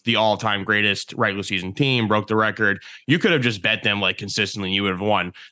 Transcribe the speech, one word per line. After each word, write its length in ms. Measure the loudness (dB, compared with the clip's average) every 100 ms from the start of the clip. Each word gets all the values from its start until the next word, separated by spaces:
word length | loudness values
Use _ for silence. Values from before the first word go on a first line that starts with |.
the 100 | -2
all-time 480 | 2 2 2 0 -2
greatest 500 | 0 2 2 -2 -4
regular 280 | -2 -2 -2
season 320 | -4 -4 -4
team, 320 | -2 0 2 2
broke 220 | 2 2
the 80 | 2
record. 440 | 2 2 0 0 -6 -8 -2
You 100 | 2
could 140 | 2
have 100 | 2
just 200 | 0 0
bet 200 | -2 0
them, 180 | 0 0
like, 160 | -2 -2
consistently, 520 | -4 -4 -4 -4 -4
and 60 | -2
you 80 |
would 80 | -2
have 80 | 0
won. 320 | 0 0 0 -8 -14